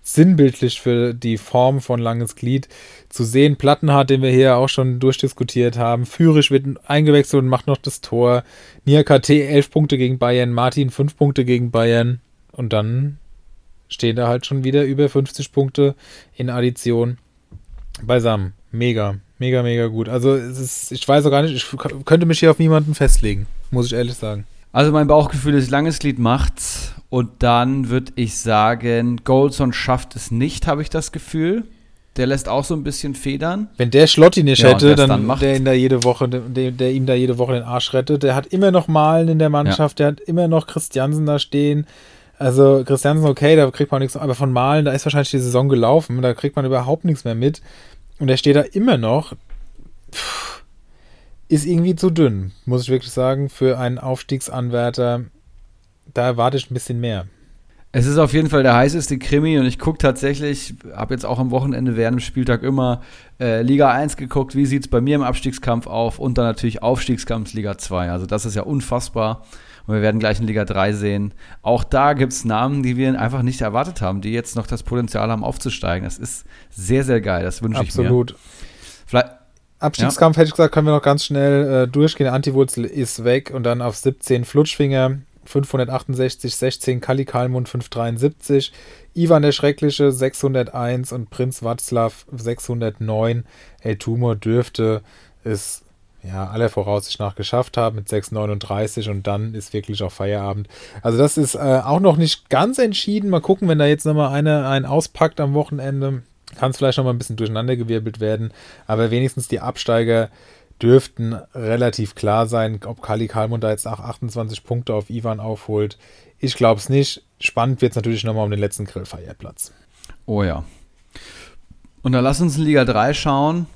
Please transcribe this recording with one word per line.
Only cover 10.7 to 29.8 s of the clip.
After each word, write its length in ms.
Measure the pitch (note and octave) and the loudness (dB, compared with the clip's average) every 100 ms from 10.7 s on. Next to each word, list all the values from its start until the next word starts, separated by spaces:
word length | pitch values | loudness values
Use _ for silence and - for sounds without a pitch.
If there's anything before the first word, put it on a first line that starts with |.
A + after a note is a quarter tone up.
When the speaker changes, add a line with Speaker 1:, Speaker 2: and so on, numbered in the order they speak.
| C#3+ C3 | 0 -2
Speaker 1:
fünf 260 | - C#3+ - | -2 -4 2
Punkte 280 | C#3+ C#3 | 0 2
gegen 280 | B2 B2 A#2+ | 2 2 2
Bayern 480 | A#2 A#2 A#2 A#2 B2 _ _ _ | 2 2 2 2 -2 _ _ _
und 200 | - A#2 | -10 -2
dann 460 | A2 G#2+ B2 C#3+ D3 - - - - _ - _ | -2 0 -2 -4 -6 -20 -20 -20 -20 _ -20 _
stehen 260 | - A#2 | -2 -2
da 140 | A2+ A#2+ | 0 0
halt 180 | B2 - | -2 -2
schon 160 | C3+ | -4
wieder 220 | C3 C#3 | 0 0
über 240 | C#3 C#3 C#3+ | 0 0 2
fünfzig 420 | C#3 C3+ - C#3 | 0 -2 -6 -4
Punkte 460 | - C3+ - C#3 C#3 - - _ - | -2 0 2 0 0 -18 -20 _ -8
in 120 | B2+ | -4
Addition 680 | B2 B2 B2 A#2+ A#2 A#2+ B2 _ _ _ - - - - - | 0 -2 -2 -2 0 0 -4 _ _ _ -20 -20 -18 -16 -12
beisammen. 520 | A2 B2 A#2 G#2+ F#2+ - _ | 0 2 2 0 -4 -10 _
Mega, 440 | A#2 A#2+ A2+ G#2 G2 _ _ | -2 -2 0 -2 -6 _ _
mega, 240 | B2+ B2+ | -2 0
mega 240 | A#2+ A#2 A#2 | 0 0 -2
gut. 220 | A2 A2 | -2 -4
Also 260 | B2+ C3 | 0 2
es 240 | C3+ A#2+ C3 | 2 -2 -6
ist, 340 | B2+ - - | -4 -4 -6
ich 140 | C3 - | -6 2
weiß 200 | C#3+ D3 | 4 4
auch 40 | |
gar 120 | C#3 | 2
nicht, 120 | D#3+ | 0
ich 160 | B2+ - | -4 -8
k-, 200 | C#3 - C#3 - | -8 -8 -10 2
könnte 180 | E3 | 4
mich 160 | E3+ D#3+ | 4 4
hier 100 | E3 | 4
auf 80 | D3 | 6
niemanden 360 | D#3+ D#3 D3+ | 4 4 2
festlegen, 520 | D3+ C3+ - G#2+ G2+ G2+ - - | 2 6 6 6 0 -4 -8 -4
muss 140 | B2 A#2+ | -2 0
ich 60 | |
ehrlich 220 | A#2 B2 | -2 -4
sagen. 320 | A#2+ A2 G#2 G2+ - - | -6 -8 -8 -12 -20 -4
Speaker 2:
Also 180 | - D3+ | 2 4
mein 140 | D#3 D3 | 4 6
Bauchgefühl 480 | D3+ D3+ C#3+ C3+ | 4 4 -2 2
ist, 160 | C#3+ B2+ | 2 2
Langes 280 | C#3 D#3+ D3+ | 0 0 -2
Glied 200 | C#3+ A#2+ | -4 0
macht's 760 | A#2 C3 - - - - - - - | 0 2 0 -2 -8 -8 -10 -14 -4
und 200 | B2+ A#2+ - | -2 -2 0
dann 500 | B2 A#2+ B2 C3+ B2 | 2 2 2 -2 -2
würd 240 | B2+ C3 - | -2 -4 -6
ich 220 | A2+ - | -4 -4
sagen, 840 | A2+ G#2+ G#2+ A#2 A#2+ A#2 A#2+ A#2+ | 0 2 2 2 0 0 0 -2
Goldson 500 | - C3 C#3+ C3+ C3 | 2 4 4 2 -2
schafft 420 | - | -2